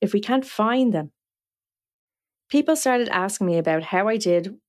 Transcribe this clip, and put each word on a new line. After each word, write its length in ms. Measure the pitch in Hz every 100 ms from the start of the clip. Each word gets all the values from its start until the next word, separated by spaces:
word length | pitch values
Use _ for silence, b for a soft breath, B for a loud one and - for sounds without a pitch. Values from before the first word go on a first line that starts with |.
if 120 | 202
we 80 | 202
can't 260 | 208 262 262
find 480 | - 220 254 254
them. 160 | 170 151 _ _ _ _ _ _ _ _ _ _ _ _ _ -
People 280 | 285 294 311
started 320 | 262 247 240
asking 400 | 180 190 - 180
me 100 | 165
about 240 | 160 160
how 240 | 160 185 208
I 120 | 226
did 360 | 185 175 185 226